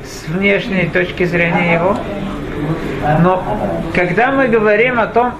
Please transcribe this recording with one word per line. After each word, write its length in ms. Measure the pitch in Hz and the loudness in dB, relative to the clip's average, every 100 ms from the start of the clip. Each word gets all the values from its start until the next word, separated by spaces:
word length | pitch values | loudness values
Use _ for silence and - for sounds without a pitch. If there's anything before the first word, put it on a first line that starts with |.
с 240 | - - - | -14 -12 -6
внешней 600 | 175 202 196 - 190 175 | -2 2 0 0 -2 0
точки 360 | 185 175 - 175 | 0 -2 -2 0
зрения 480 | 170 170 175 175 | 0 0 2 2
его. 240 | 170 180 240 - 202 196 151 143 - 151 160 - - 151 160 | 2 2 0 -4 -6 -6 -6 -6 -4 -4 -4 -4 -4 0 4
Но 220 | 175 185 202 208 202 170 165 | 4 2 -2 -4 -2 -4 -2
когда 380 | 180 175 175 254 | 0 0 2 2
мы 160 | 269 254 | 2 2
говорим 520 | 226 214 208 254 240 | 4 4 2 2 2
о 80 | 190 | 0
том 260 | 233 247 | 2 0